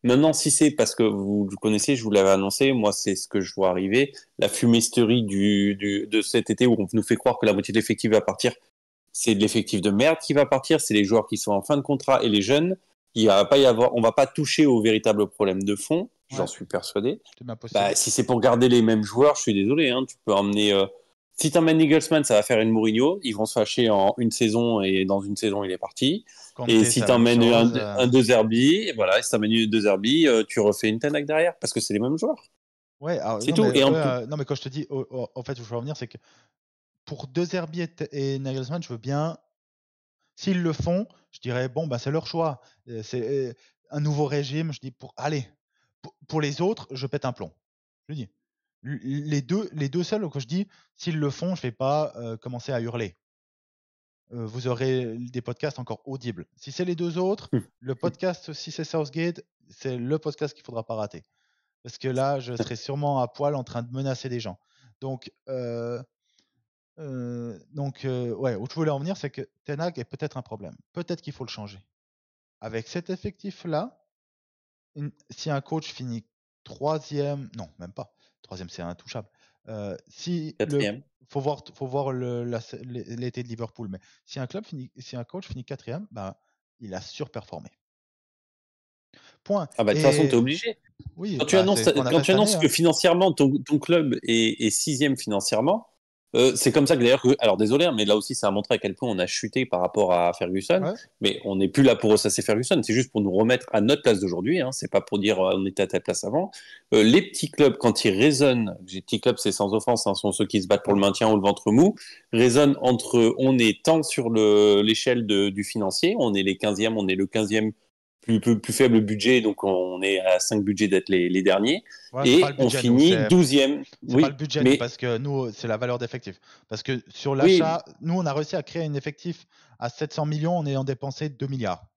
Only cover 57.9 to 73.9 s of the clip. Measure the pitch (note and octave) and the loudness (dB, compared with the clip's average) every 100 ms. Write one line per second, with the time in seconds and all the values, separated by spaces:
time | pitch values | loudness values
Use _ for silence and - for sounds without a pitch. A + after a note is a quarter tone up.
57.9 | C3 C3 C3 F#3 F3 - D3+ - D#3 D#3 | -6 -6 -4 -6 -6 -12 -16 -14 -12 -8
58.9 | E3 D3 C#3+ E3+ E3+ - _ _ _ C3+ | -6 -6 -6 -6 -6 -16 _ _ _ -10
59.9 | B2 A#2+ D3+ D3+ C#3+ D3+ - - A#2 A2 | -8 -4 -4 -4 -6 -10 -10 -12 -12 -8
60.9 | A2+ G#2 E2 _ _ _ _ _ _ A#2+ | -8 -8 -10 _ _ _ _ _ _ -20
61.9 | - C3 B2+ C3+ C#3 B2 A#2+ A2 A#2 - | -10 -6 -2 -2 -4 -8 -8 -8 -8 -10
62.9 | C#3+ D3 C#3 B2 - C#3+ D3 B2 A#2+ A#2+ | -6 -4 -2 -4 -4 -4 -4 -8 -10 -10
63.9 | B2+ C3+ B2+ C3+ B2 A2 F2+ _ _ B2+ | -8 -6 -6 -8 -8 -10 -14 _ _ _
64.9 | _ C3+ B2+ - _ - C3 A#2+ A#2 A#2 | _ -12 -12 -14 _ -12 -8 -8 -8 -8
65.9 | A#2+ B2+ _ _ _ _ _ _ _ _ | -10 -14 _ _ _ _ _ _ _ _
66.9 | _ D3+ B2+ A#2+ A#2+ A#2+ G2+ _ D3 C#3 | _ -12 -10 -10 -10 -12 -14 _ -8 -8
67.9 | - C3+ B2+ B2 G#2 C3 G#2+ A#2+ D#3+ D#3 | -8 -8 -6 -6 -4 -4 -4 -8 -4 -4
68.9 | C#3 D3+ F#3+ D3 - B2 _ - C#3+ E3+ | -4 -6 -8 -10 -12 -16 _ -12 -8 -8
69.9 | E3 B2 - G#2+ C3 - G#2+ F#2+ - _ | -8 -14 -10 -10 -10 -14 -16 -16 -20 _
70.9 | - E3+ E3+ - C#3 B2 - G#2 G2 _ | -14 -10 -10 -10 -14 -14 -14 -16 -18 _
71.9 | _ _ _ _ _ _ _ A2+ A2+ A2+ | _ _ _ _ _ _ _ -10 -10 -8
72.9 | F3 E3+ F#3 G#3 - G3+ - F3 D3+ A3+ | -10 -8 -10 -10 -12 -16 -14 -6 -6 -6